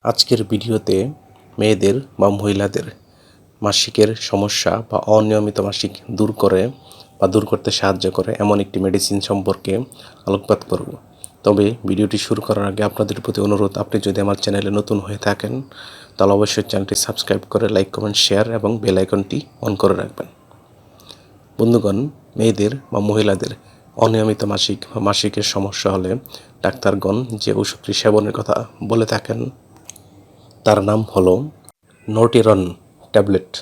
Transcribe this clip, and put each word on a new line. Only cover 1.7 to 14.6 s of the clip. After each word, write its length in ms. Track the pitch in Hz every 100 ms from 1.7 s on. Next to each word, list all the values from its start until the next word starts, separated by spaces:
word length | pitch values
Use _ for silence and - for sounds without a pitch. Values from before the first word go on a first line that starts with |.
| 98 98 123 139 -
বা 80 | 98 101
মহিলাদের 480 | 104 98 101 101 - - _ _ _ _ _ _
মাসিকের 480 | 104 - - - 107 110 -
সমস্যা 440 | 98 104 - - 98 113
বা 80 | 104 - 107
অনিয়মিত 420 | 107 107 104 104 98
মাসিক 260 | 98 - - - 92
দূর 120 | 107 -
করে 200 | 98 95 113 135 - - - -
বা 80 | 95
দূর 120 | 104 104
করতে 200 | 104 - -
সাহায্য 280 | 98 95 92 -
করে 140 | 92 -
এমন 140 | 104 101
একটি 140 | 98 95
মেডিসিন 340 | 95 98 - 101 -
সম্পর্কে 440 | 101 95 95 - 98 135 - - - -
আলোকপাত 340 | 90 - 104 -
করব। 180 | 92 - - - - - _
তবে 200 | 110 104 101 120 101
ভিডিওটি 300 | 98 104 104 -
শুরু 140 | 110 -
করার 200 | 104 101
আগে 120 | 101 104
আপনাদের 260 | - 104 104
প্রতি 160 | - 104 101
অনুরোধ, 260 | 101 101 98
আপনি 140 | 101 110 101
যদি 120 | 98
আমার 140 | 101 98
চ্যানেলে 280 | - 101